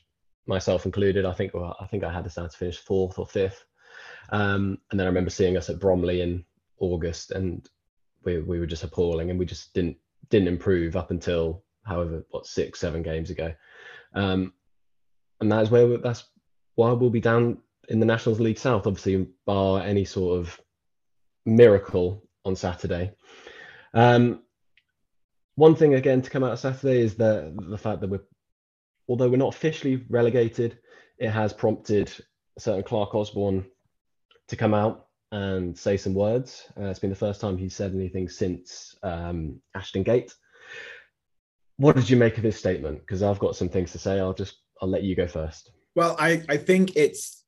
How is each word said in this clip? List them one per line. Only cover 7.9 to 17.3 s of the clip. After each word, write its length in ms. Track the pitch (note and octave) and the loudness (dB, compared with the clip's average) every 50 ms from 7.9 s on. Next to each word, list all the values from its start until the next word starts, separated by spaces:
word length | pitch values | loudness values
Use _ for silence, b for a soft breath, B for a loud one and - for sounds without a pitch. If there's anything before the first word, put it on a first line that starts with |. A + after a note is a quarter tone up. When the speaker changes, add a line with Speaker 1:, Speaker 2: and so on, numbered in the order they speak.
| _ _ _ _ _ _ - | _ _ _ _ _ _ -6
Speaker 1:
we, 180 | F#2+ F2 E2 | -4 -4 -2
we 180 | D#2+ F2+ F2 E2+ | -2 -4 -4 -4
were 60 | E2+ D#2 | -4 -4
just 160 | E2+ D#2+ - | -6 -8 -8
appalling, 460 | D#2+ - - F2+ E2+ E2+ E2 E2 F2 | -6 -2 -2 0 0 0 -2 -2 -2
and 80 | F2+ F2+ | -2 -2
we 60 | F2+ | -4
just 280 | F2 - - - - - | -4 -6 -10 -16 -8 -4
didn't, 240 | G2 F2+ E2+ D2 - _ _ _ _ - - | -2 -2 -2 -4 -8 _ _ _ _ -4 0
didn't 200 | - G#2+ F#2+ F2 | 2 4 4 2
improve 460 | F2+ E2+ - - - F2 E2+ E2 D#2+ | 0 -2 0 0 0 0 0 -2 -4
up 140 | F#2 F2 - | -6 -6 -6
until, 520 | F#2 F2 - - F2 E2+ E2 E2 E2+ F#2 - _ _ _ _ | -6 -6 -4 -2 -2 0 -2 -2 -4 -8 -12 _ _ _ _
however, 420 | G#2+ F#2 F2 F2 E2 E2 D#2+ - _ | -6 -4 -4 -4 -4 -6 -8 -10 _
what, 160 | - - - | -12 -12 -12
six, 340 | - - - D#2+ - - - | -8 -6 -6 -6 -6 -6 -6
seven 220 | - F2 D2+ E2 | -6 -6 -4 -4
games 280 | E2 E2 D#2+ D#2+ D#2+ E2 | -6 -4 -4 -6 -6 -6
ago. 220 | F2 E2 D#2+ D#2+ D#2+ B B B B B B B B B B B - | -8 -8 -8 -8 -8 B B B B B B B B B B B -4
Um, 400 | G2 G2+ G2 F#2+ F#2 F#2 F#2 - _ _ _ _ _ _ _ _ _ _ _ _ _ _ _ _ - | -2 0 0 0 0 -2 -4 -6 _ _ _ _ _ _ _ _ _ _ _ _ _ _ _ _ -2
and 100 | A2 G#2+ | 0 2
that's 200 | G#2+ A2 A2 G#2+ | 2 2 2 4
where 160 | A#2 A#2+ A#2+ A#2+ | 6 6 6 6
we, 100 | A#2+ A#2 | 4 0
that's 280 | - B2 A#2 - - _ _ _ _ _ _ _ _ _ _ | -2 -4 -6 -6 -10 _ _ _ _ _ _ _ _ _ _
why 160 | - A2+ A#2 | 2 2 4
we'll 180 | B2 A#2 B2+ B2 | 4 4 2 2
be 100 | A2+ A#2 | 2 2
down 360 | G2+ A#2 | 2 4